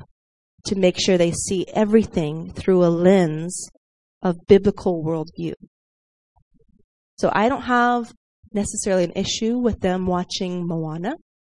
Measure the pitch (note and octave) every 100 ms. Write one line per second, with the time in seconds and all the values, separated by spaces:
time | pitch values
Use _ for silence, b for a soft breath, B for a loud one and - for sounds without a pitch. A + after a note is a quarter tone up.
0 | - _ _ _ _ _ - G3 F#3 F3+
1 | - F#3 E3+ D#3+ - F#3+ - - G#3+ A3
2 | G#3 - D3+ D#3+ F3+ - - F#3 F3 E3+
3 | F3+ G3 E3 D#3 E3+ - - _ _ _
4 | _ _ F#3 E3+ - G3 G3+ - G3 E3+
5 | D#3 E3 D#3 - E3 - - _ _ _
6 | _ _ _ _ _ _ _ _ _ _
7 | _ - F#3 - A3+ C4+ A#3+ B3 A#3+ A#3+
8 | A3+ - _ _ _ G#3+ G3+ G#3+ G#3+ F#3
9 | F3 - F#3+ - A3 B3 A#3+ - F#3+ F#3
10 | F#3 F3+ F3+ - F#3 F3+ F3 E3 D#3 D#3+
11 | F#3+ D#4 _ _